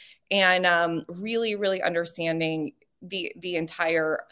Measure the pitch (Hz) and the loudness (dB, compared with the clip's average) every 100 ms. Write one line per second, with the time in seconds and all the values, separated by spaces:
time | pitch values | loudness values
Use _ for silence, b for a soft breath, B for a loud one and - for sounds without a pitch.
0 | B B - 196 185 185 180 170 170 165 | B B -2 4 4 6 4 4 2 0
1 | - 175 214 226 226 208 202 190 - 170 | -6 -8 -4 -2 -2 0 0 0 0 -2
2 | 170 - 165 165 165 160 151 - _ _ | -2 -4 -2 0 0 -2 -4 -8 _ _
3 | 180 196 170 - 175 175 160 - 165 165 | -10 -8 -8 -8 -4 -4 -4 -2 0 2
4 | 156 156 - | 2 -2 -4